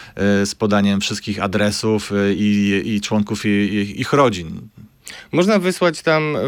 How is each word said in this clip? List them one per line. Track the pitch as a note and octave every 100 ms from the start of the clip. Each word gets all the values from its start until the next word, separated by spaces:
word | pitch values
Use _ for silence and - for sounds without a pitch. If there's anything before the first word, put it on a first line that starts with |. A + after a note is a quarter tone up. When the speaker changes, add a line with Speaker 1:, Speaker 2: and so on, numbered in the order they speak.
| -
Speaker 1:
e, | - G2 G2+ G2+
z |
podaniem | - A2 G#2 G2+ G2
wszystkich | - G#2 - G2
adresów, | G2+ G#2 G#2 G2+ A2 G#2 -
e, | G2+ G2+
i, | G2 G#2 G#2 G2+ G2
i | - G#2
członków | - G#2+ G#2 A2 G#2+
i-, |
i-, | G2+ G2+ G#2 G2+ G2+
ich | B2+
rodzin. | - C3 F#2 D#2+ - - - - _ - - -
Speaker 2:
Można | D3 F#3 G#3
wysłać | F3+ F3 F3+ D3+
tam | - D#3 D#3 C#3+